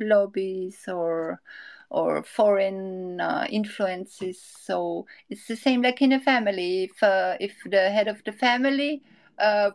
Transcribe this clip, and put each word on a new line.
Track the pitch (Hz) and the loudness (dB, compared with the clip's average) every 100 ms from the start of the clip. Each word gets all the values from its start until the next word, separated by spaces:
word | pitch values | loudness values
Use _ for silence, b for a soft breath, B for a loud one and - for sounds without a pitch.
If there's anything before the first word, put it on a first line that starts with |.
lobbies | 214 208 196 196 190 190 185 - - | 2 4 4 -2 -4 -6 -8 -10 -10
or, | 180 165 165 165 180 B B B B B | -4 -2 -2 -4 -8 B B B B B
or | - 165 156 | -2 0 -2
foreign, | - - 214 202 196 190 190 185 180 180 | -4 0 2 4 0 -2 -10 -10 -10 -6
uh, | 170 165 - | -4 -2 -2
influences. | 214 214 - 196 185 196 - 185 185 | -4 -4 -4 -4 -4 -12 -10 -10 -10
So | - - - 180 175 170 - b - | -18 -20 -6 -4 -2 -6 -10 b -16
it's | - - | -16 -10
the | 226 | -4
same | 269 247 | 0 2
like | 247 247 | 2 4
in | 269 | 4
a | 269 | 4
family. | 269 254 208 190 180 185 | 4 2 2 -2 -2 -2
If, | 185 - | -4 2
uh, | 208 190 185 - | 2 4 2 -2
if | 196 - 190 | -6 -10 -2
the | 196 190 | 2 2
head | 208 208 | 2 0
of | 208 | -2
the | - | -8
family, | 208 254 247 269 277 285 294 b b b - | -2 0 2 0 0 -2 -4 b b b 0
uh, | 214 208 202 | 2 4 2